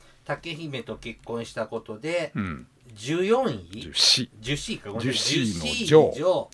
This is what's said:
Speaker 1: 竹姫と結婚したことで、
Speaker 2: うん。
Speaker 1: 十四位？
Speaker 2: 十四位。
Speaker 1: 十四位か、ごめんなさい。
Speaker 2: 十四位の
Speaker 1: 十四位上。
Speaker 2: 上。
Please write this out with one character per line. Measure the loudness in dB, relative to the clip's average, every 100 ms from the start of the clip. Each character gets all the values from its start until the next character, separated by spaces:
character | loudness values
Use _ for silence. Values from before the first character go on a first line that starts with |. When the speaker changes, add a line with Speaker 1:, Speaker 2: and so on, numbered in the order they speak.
| -20 _
Speaker 1:
竹 | -8 -8 -8
姫 | -8 -8 -8
と | -8 -10
結 | -10 -12
婚 | -8 -8
し | -6
た | -6 -6
こ | -6
と | -8 -10
で、 | -4 -4 -4 -4
Speaker 2:
う |
ん。 | -6 -8 -14 _ -20
Speaker 1:
十 | -12 -4 0
四 | 2 2 2
位？ | -4 -8 -12
Speaker 2:
十 | -6
四 | 2 4 4
位。 | 0 -8
Speaker 1:
十 | -4 -4
四 | -4
位 | -8
か、 | -6
ご | -4
め |
ん | -2
な |
さ | 0
い。 |
Speaker 2:
十 | 0 2 2
四 |
位 | 0
の |
Speaker 1:
十 | -2
四 | -2
位 | 8
上。 | 8 8 4
Speaker 2:
上。 | 2 2 -2